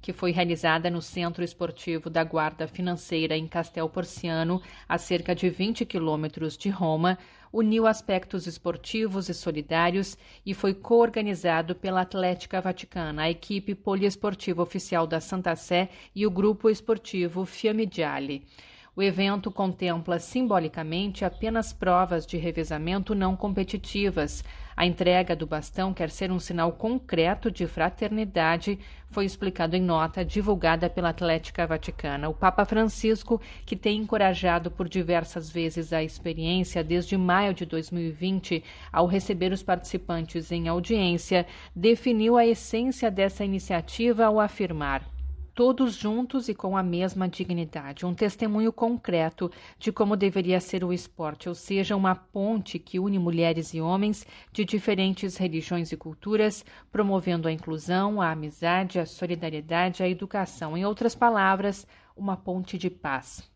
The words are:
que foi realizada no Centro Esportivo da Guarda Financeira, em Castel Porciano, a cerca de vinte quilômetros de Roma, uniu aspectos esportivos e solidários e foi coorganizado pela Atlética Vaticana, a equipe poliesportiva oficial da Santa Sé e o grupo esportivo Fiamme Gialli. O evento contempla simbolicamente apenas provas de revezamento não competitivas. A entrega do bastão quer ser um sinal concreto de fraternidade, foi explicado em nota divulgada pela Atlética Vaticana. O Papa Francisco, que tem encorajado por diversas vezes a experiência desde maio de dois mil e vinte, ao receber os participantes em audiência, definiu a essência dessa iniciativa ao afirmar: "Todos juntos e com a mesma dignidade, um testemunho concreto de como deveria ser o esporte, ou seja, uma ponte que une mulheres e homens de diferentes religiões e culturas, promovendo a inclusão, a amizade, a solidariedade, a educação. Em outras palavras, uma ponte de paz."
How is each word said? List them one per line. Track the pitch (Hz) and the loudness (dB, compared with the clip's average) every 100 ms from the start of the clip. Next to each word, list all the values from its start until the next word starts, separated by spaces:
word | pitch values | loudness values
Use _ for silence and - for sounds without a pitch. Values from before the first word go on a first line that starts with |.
que | - | -8
foi | 180 180 | -4 0
realizada | 170 175 165 170 160 175 | 2 0 2 2 2 0
no | 170 | -4
Centro | 165 - 175 170 | -6 -4 -4 -4
Esportivo | 170 - 170 170 - 165 160 | -6 -4 -8 -6 -6 -4 -2
da | 165 | 0
Guarda | 160 160 156 156 160 | 0 0 -2 -2 -8
Financeira, | - 180 175 - 165 160 156 | -4 -4 -4 -2 -2 0 -2
em | 160 | -2
Castel | 170 165 - 160 | -4 -4 -4 -4
Porciano, | 175 170 - 175 165 165 180 - - - | -4 -6 -6 -2 0 0 0 -4 -20 -2
a | 175 | -2
cerca | - 175 165 | 0 -2 0
de | 175 180 | 0 0
vinte | 175 196 233 | 0 -2 -2
quilômetros | 240 190 160 151 156 156 160 - | -2 -2 0 0 -2 -4 -6 -4
de | 202 | -4
Roma, | 190 175 156 170 185 - - - | 0 0 2 2 0 -6 -20 -8
uniu | 220 220 226 226 | 0 2 4 4
aspectos | 214 - 185 185 190 170 | 2 0 -2 0 -6 -6
esportivos | 160 175 165 - 220 220 190 180 | -6 -4 -6 -4 -2 -2 -2 -4
e | |
solidários | 175 - 151 147 165 170 185 196 - - - - | -4 -4 -4 0 2 4 2 -2 -6 -18 -16 -8
e | |
foi | 190 202 | -2 0
coorganizado | 190 - 233 233 226 208 180 175 165 165 | 0 4 6 6 4 -2 0 2 2 0
pela | 180 190 185 | -4 0 0
Atlética | 180 196 185 180 - 190 | 0 0 0 0 -4 -4
Vaticana, | 185 180 - 185 160 151 | -2 -4 -8 -8 -6 -2
a | 156 | -2
equipe | 165 - 202 190 | -2 -4 -6 -4
poliesportiva | 196 - 196 202 196 214 196 - 170 | -4 -2 2 2 0 -4 -4 -4 0
oficial | 170 190 - 170 165 | 0 -2 -2 0 2
da | 165 | -2
Santa | - 185 180 | -2 -2 -2
Sé | 165 - 175 185 - - | -2 0 0 0 -6 -14
e | 190 208 | -2 0
o | |
grupo | 180 202 214 226 | 4 2 4 2
esportivo | 214 - 220 - 190 175 175 | 2 0 -2 -2 -2 -2 -2
Fiamme | 185 - 220 214 220 | -6 -2 0 0 -2
Gialli. | - 151 139 139 139 - - - - - | -2 -2 -2 -4 -8 -10 -20 -20 -20 -16
O | - | 0
evento | 196 185 196 202 202 | 0 2 2 0 -4
contempla | - 190 175 180 170 165 170 | -2 -2 0 -2 -2 0 -2
simbolicamente | - 254 254 196 160 160 156 165 202 190 | 0 0 2 2 2 -4 -4 -2 -4 -2
apenas | 190 - 220 226 220 | -4 -2 -2 -2 -2
provas | - 190 180 185 175 156 | -2 4 4 4 0 -2
de | 175 | -4
revezamento | 165 160 156 151 156 196 185 | -4 -4 -4 -4 -2 -2 0
não | 202 185 | 0 0
competitivas. | 190 214 190 185 202 - 202 202 180 190 - - - - - | 0 -2 -2 -2 -4 -4 0 0 0 -2 -4 -8 -14 -12 0
A | |
entrega | 175 170 180 180 180 | 0 2 4 4 4
do | 165 156 | -2 -2
bastão | 156 - - 185 | -4 -6 -4 -2
quer | 190 160 | -2 -4
ser | - 190 | -2 -2
um | 185 | -2
sinal | - 175 165 | -2 0 0
concreto | 165 220 254 - 165 165 208 233 | 0 -2 -2 -2 2 2 2 -2
de | 180 170 | -2 -4
fraternidade, | - 165 - 208 214 214 190 160 170 190 196 - - - | 0 0 0 -2 -2 -2 2 2 2 0 -4 -8 -18 -8
foi | - | -2
explicado | 196 - 196 185 160 | -2 -2 -4 -2 0
em | 180 | 2
nota | 180 160 160 190 | 2 2 0 -2
divulgada | 170 208 202 196 165 165 175 | -2 0 2 2 4 4 2
pela | 175 175 | 0 -2
Atlética | 165 175 165 - - 165 | 0 0 0 -2 -4 -2
Vaticana. | 160 - - 156 143 151 | -2 -4 -8 -6 -4 -4
O | |
Papa | 156 190 185 202 | 4 4 4 2
Francisco, | 214 220 - 226 220 - 226 - - | 4 2 2 2 0 2 -2 -2 -16
que | - 196 | -8 -2
tem | 214 214 | 0 0
encorajado | 214 220 196 180 185 170 165 | 0 4 4 4 2 2 0
por | - 175 | -4 -4
diversas | 185 170 170 160 - 156 | -2 2 0 0 -8 -6
vezes | 165 165 165 160 | -2 -2 -2 -2
a | 165 | -2
experiência | 160 - 175 160 160 180 180 180 | -2 -4 -6 -2 0 0 0 -2
desde | 160 175 175 196 | 0 0 2 0
maio | 180 180 202 | 4 4 4
de | 185 | 0
dois | 165 160 160 | -4 -4 -4
mil | 175 165 | -4 -4
e | |
vinte, | 151 180 190 - 170 - - - | -2 -2 -2 -2 -4 -4 -18 -4
ao | 156 175 | 2 2
receber | 190 185 185 185 | 2 0 0 0
os | 190 | -2
participantes | - 180 - 180 - 170 160 170 160 | -2 -2 -2 -6 -4 -4 -4 -6 -4
em | 170 165 | -4 0
audiência, | 170 175 226 185 170 - 185 175 - - | -2 0 2 4 2 4 2 2 -8 -14
definiu | - 196 226 - 226 220 240 | 2 4 4 4 4 6 6
a | |
essência | 233 226 - 226 247 247 233 | 6 4 0 -2 0 0 0
dessa | 190 196 - | 2 0 2
iniciativa | 202 196 - 180 165 - 233 226 226 | -2 -2 0 -2 -2 0 2 6 6
ao | 214 | 6
afirmar: | 208 - 190 160 143 135 - - - - - | 2 0 -2 0 0 -2 -4 -8 -8 -8 -12
"Todos | - 240 254 254 196 | 4 4 6 2 2
juntos | 214 226 247 269 240 | -2 0 -2 -2 -2
e | |
com | 202 190 190 | -4 0 0
a | |
mesma | 185 170 185 185 185 | 2 0 0 0 -2
dignidade, | - 180 175 160 160 139 143 180 | -2 -4 -2 -4 -8 -10 -6 -4
um | |
testemunho | 175 208 - 220 208 226 | 0 0 0 -2 2 0
concreto | - 233 240 - 175 160 - 175 - - - | 2 0 0 0 0 0 -2 -6 -6 -20 -6
de | - | -4
como | 202 202 208 | 2 2 4
deveria | 196 196 180 180 | 2 2 2 2
ser | 180 190 | 2 -4
o | 180 | -2
esporte, | 180 - - 156 151 - | -2 -4 -6 -6 -6 -10
ou | |
seja, | 170 - 196 196 | -10 -2 0 2
uma | 202 190 | 2 4
ponte | 185 - 202 196 226 190 175 | 2 -2 -4 -2 -2 -4 -10
que | - 185 | -6 -2
une | 196 196 | 0 0
mulheres | 175 165 165 165 160 | 2 2 2 2 -4
e | 165 | -4
homens | 160 190 208 208 - - - | 0 0 0 -2 -8 -20 -12
de | - | -4
diferentes | 202 214 208 196 190 185 196 180 | 0 0 0 2 2 0 -4 -2
religiões | 185 160 156 175 165 | -2 -2 -2 -4 -4
e | 160 | -8
culturas, | 165 156 202 214 214 202 - - - | -10 -10 0 4 4 2 -10 -20 -8
promovendo | 196 202 196 180 170 160 | 0 2 2 2 0 0
a | |
inclusão, | 160 - 160 160 180 196 214 | -2 -4 -8 0 0 2 2
a | 175 | 0
amizade, | 160 151 151 170 180 190 185 | 0 -6 -2 0 2 0 -2
a | |
solidariedade, | 160 - 175 170 165 156 156 170 185 175 | -4 -4 -4 -4 -4 -6 -2 0 0 2
a | 185 | -2
educação. | 180 196 208 185 - 160 | -2 -4 -4 -4 -6 -6
Em | 160 196 | -2 -2
outras | 214 233 | 0 -2
palavras, | - 240 220 190 196 196 196 - - _ - | 4 4 6 4 4 0 -2 -10 -20 _ -8
uma | 196 | -4
ponte | 190 - 185 180 185 | -4 -4 -6 -4 -4
de | 180 | -4
paz." | 180 151 135 - - - | -4 -4 -4 -6 -16 -16